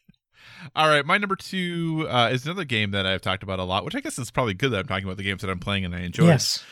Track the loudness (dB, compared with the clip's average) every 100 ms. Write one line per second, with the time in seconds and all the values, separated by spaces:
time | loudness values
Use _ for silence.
0 | _ _ _ _ -20 -20 -8 2 6 6
1 | 4 2 0 -4 -4 -4 -2 -2 -2 -2
2 | 0 4 4 2 -2 -6 -2 0 0 0
3 | 0 0 -2 -4 -4 -4 0 -2 -2 -6
4 | -8 -8 -6 0 0 2 0 0 -2 -4
5 | -4 -6 -4 -4 -4 -4 -2 -2 -2 -6
6 | -6 4 6 6 2 -4 -8